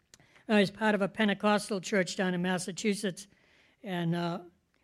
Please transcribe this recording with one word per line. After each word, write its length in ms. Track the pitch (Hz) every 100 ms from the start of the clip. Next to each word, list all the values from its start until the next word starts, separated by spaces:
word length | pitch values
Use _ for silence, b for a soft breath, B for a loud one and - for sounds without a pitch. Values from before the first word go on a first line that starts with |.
| _ - b b b
I 100 | 214
was 120 | 202
part 220 | - 214
of 80 | 208
a 60 | 196
Pentecostal 720 | - 214 196 214 208 - 196
church 380 | 165 208 180 -
down 160 | 185
in 80 | 180
Massachusetts, 840 | 180 185 185 170 220 202 202 165 - b b b b b
and, 320 | 208 175 170
uh, 260 | 170 170 175 - _ _ _